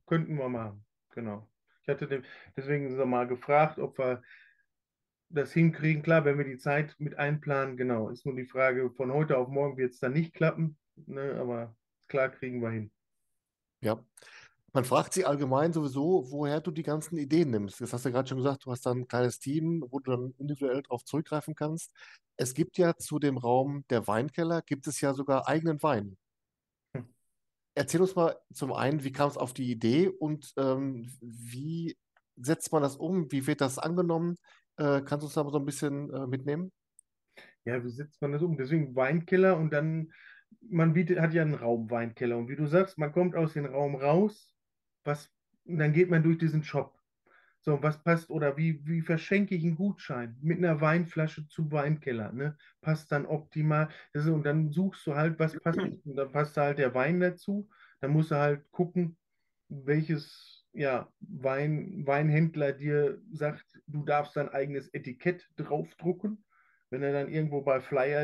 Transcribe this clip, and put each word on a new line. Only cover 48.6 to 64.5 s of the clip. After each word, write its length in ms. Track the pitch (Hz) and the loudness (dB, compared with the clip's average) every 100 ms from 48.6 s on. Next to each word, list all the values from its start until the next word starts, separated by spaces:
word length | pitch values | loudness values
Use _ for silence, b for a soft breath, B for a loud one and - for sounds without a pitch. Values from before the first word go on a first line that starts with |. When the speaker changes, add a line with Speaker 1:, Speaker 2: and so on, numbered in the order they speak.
| 165 147 147 | 0 0 -2
Speaker 1:
wie 140 | 165 | -2
verschenke 540 | 160 160 - 202 196 180 | 0 -2 2 2 2 0
ich 80 | |
einen 120 | 170 160 | 0 0
Gutschein 600 | 202 - - 123 117 120 | -2 -2 -6 -6 -8 -4
mit 180 | 156 170 | -2 2
einer 220 | 175 151 | 2 4
Weinflasche 640 | 156 170 165 160 156 - 151 | 4 2 0 -2 -2 -4 -10
zum 240 | - 156 | -6 -2
Weinkeller, 600 | 151 143 156 135 117 101 | 0 0 -2 -2 -4 -4
ne? 240 | 117 147 147 b b | -4 -6 -6 b b
Passt 300 | 156 156 - | -2 -2 0
dann 140 | 143 - | -2 -2
optimal. 640 | 151 - 156 151 151 151 B B | -4 -4 -2 2 2 0 B B
Das 120 | 147 156 | -2 2
ist, 60 | |
und 140 | 156 147 | 2 2
dann 260 | 156 156 | 2 2
suchst 360 | 156 190 - - | 0 -2 -2 -4
du 80 | 147 | 2
halt, 240 | 160 160 | 2 2
was 180 | 160 165 | -2 0
passt. 220 | 165 170 | -2 0
Speaker 2:
<clears throat> 200 | - - 147 | -2 -6 -8
Speaker 1:
Und 120 | 135 | -4
dann 140 | 139 | -2
passt 260 | 147 147 151 | 0 0 2
da 60 | 143 | 0
halt 140 | 139 | 2
der 140 | 127 127 | 2 2
Wein 240 | 139 180 | 2 2
dazu. 480 | 180 175 - 202 202 b b b | 2 -2 -6 -6 -6 b b b
Dann 100 | 139 | 2
musst 200 | 156 156 | 2 4
du 40 | 147 | 2
halt 340 | 147 143 - | 2 0 -4
gucken, 460 | - 170 180 170 165 _ _ _ _ - | -2 -2 0 -2 -4 _ _ _ _ -16
welches, 960 | 143 135 151 156 147 - - - - _ | -8 0 0 2 -2 -4 -20 -20 -20 _
ja, 380 | - 139 120 - - | -4 -2 -2 -4 -16
Wein-, 840 | - 131 131 135 147 151 - - 139 | -16 -4 -2 0 0 -2 -4 -6 0
Weinhändler 680 | 143 156 151 165 151 139 | 2 4 4 2 2 -2
dir 480 | 135 147 147 143 - - | -2 0 2 2 -2 -10
sagt, 500 | 151 147 147 - - - | -6 -4 -6 -16 -20 -10
du 160 | 147 147 | -6 0
darfst 300 | 147 147 151 | 0 0 -4
dein 140 | |
eigenes 400 | 139 | -4